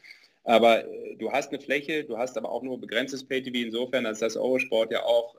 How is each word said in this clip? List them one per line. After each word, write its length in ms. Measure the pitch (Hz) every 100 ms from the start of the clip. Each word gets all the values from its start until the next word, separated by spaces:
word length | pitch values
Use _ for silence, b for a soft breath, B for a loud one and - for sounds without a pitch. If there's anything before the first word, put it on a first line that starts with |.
| B B B B
Aber, 440 | - 113 117 110 -
äh, 280 | - - -
du 160 | 107
hast 200 | 123 143
eine 80 | 139
Fläche, 440 | - 139 147 156
du 160 | - 110
hast 180 | 127 -
aber 140 | 117
auch 100 | 123
nur 180 | 131 123
begrenztes 440 | 104 107 135 131
Pay-TV, 420 | - 131 127 123 117
insofern, 400 | 113 127 131 113
als 140 | 107
dass 180 | 113 110
Eurosport 540 | 123 127 - 110 113
ja 100 | 113
auch, 320 | - 117 117